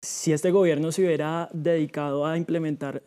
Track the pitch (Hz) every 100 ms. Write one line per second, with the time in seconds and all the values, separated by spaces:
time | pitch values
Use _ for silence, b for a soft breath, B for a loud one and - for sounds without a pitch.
0 | - - - 151 180 185 180 147 160 160
1 | 185 156 151 165 170 165 156 165 151 -
2 | 147 139 147 165 165 165 160 147 139 135